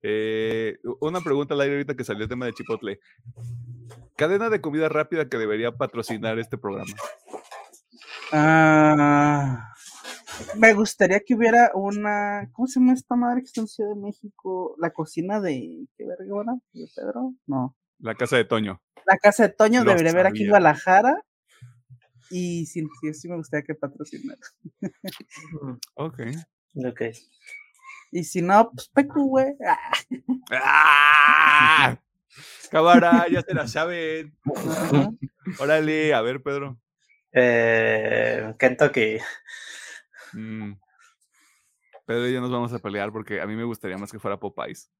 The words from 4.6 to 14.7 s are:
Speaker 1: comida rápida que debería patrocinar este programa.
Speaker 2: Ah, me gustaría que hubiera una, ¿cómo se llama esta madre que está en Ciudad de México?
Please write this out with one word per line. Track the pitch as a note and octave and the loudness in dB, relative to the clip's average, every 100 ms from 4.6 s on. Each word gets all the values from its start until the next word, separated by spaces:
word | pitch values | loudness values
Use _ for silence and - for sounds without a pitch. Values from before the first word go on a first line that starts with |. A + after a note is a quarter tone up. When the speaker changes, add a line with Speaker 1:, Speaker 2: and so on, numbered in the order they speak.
Speaker 1:
comida | D#3 D3 D#3 | -4 -2 -2
rápida | D3+ D3+ E3 C#3+ | -2 -4 -4 -4
que | B2 | -4
debería | G#2+ G#2+ A#2 | -2 -2 -4
patrocinar | A#2+ C3+ A#2 A2 A2+ A2 A2+ | -4 -6 -6 -8 -6 -4 -6
este | A#2 A#2+ | -6 -8
programa. | G#2 G2+ G2 G2+ - - _ - _ - - _ _ _ - - - | -8 -8 -12 -14 -16 -16 _ -20 _ -20 -20 _ _ _ -20 -18 -4
Speaker 2:
Ah, | D3+ D3+ D#3+ D#3+ D#3 D3+ D3+ D3 D3 D3 D3 C#3 B2 A2 - - - - - - - - G#3 | 2 4 6 6 6 6 4 4 4 4 2 -2 -4 -10 -20 -20 -20 -20 -20 -18 -18 -14 4
me | A3 | 6
gustaría | G#3 G#3+ - F#3 G3 | 6 0 2 2 2
que | - | 0
hubiera | A3+ A#3 A#3 A#3+ | 2 4 6 4
una, | F#3+ G3 G3+ G#3 G#3 G#3 G3+ G3+ | 2 -4 -4 -4 -4 -4 -6 -10
¿cómo | - C4 | -8 -4
se | C4 | 2
llama | B3+ | 2
esta | B3+ - B3 | 2 -2 -2
madre | A#3+ B3 | -2 -4
que | B3+ | -6
está | - | -10
en | A3 | -10
Ciudad | - G#3 | -6 -8
de | G#3 | -6
México? | G3+ - G#3 _ F#3 F#3 F3 | -10 -14 -20 _ -10 -8 -8